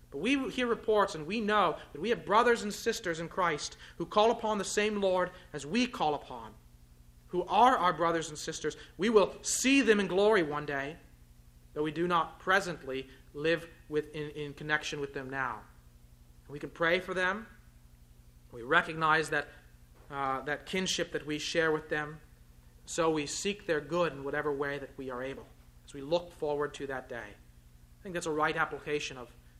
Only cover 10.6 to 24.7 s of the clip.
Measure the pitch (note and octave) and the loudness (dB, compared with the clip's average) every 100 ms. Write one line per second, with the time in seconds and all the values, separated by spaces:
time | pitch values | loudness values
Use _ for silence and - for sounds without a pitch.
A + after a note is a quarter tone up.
10.6 | D3 C#3 C#3 E3+ - - - - - - | -4 -4 -6 -8 -18 -20 -20 -20 -20 -20
11.6 | - D3+ D#3 D#3 F3 F3 D#3 - - F#3+ | -12 -4 -2 0 2 2 0 -4 2 2
12.6 | F3+ D#3+ C3 C3 C3 - - D3 D#3 E3 | 2 -8 -6 -8 -8 -14 -16 -4 0 0
13.6 | E3 - - D3+ D3+ D#3 D3+ D3 D3 C#3 | -2 -18 -6 -4 -4 -6 -10 -8 -10 -8
14.6 | D3+ D3+ - D3 C#3 C#3 C3 C3+ B2+ G#2+ | -2 -2 -2 -6 -6 -8 -8 -4 -4 -6
15.6 | - - - - - - - - - C#3+ | -14 -20 -20 -20 -20 -20 -20 -20 -16 -12
16.6 | D3+ - E3 F3+ F3+ F#3 F#3 G#3+ A3 - | -10 -2 2 2 0 -2 -2 -2 -8 -20
17.6 | - - - - - - - - - A#2+ | -20 -20 -20 -20 -20 -20 -20 -20 -18 -10
18.6 | A#2+ E3 F3+ D#3+ D#3+ D#3 D3+ D3+ - - | 2 2 2 0 2 4 2 -2 -6 -14
19.6 | - - - - - C#3 C3+ C3+ C3 C#3+ | -20 -20 -20 -20 -12 -6 -4 -2 -4 -6
20.6 | - F#3 F#3 - E3+ D3+ C#3+ D3+ - E3+ | -4 -4 -2 -2 -2 -6 -6 -6 -2 0
21.6 | D#3+ D#3 D#3 D3+ D3+ D#3 - - - - | 2 2 -2 -4 -6 -10 -20 -20 -20 -20
22.6 | - - - - E3 D#3 C#3+ - G3+ G3+ | -20 -20 -8 0 2 2 -2 -4 -4 -4
23.6 | - D3+ C#3 F3 E3 C#3 C#3 D3 D3 C#3 | -2 -2 0 0 0 -2 -4 -2 -2 -2
24.6 | C#3+ | -2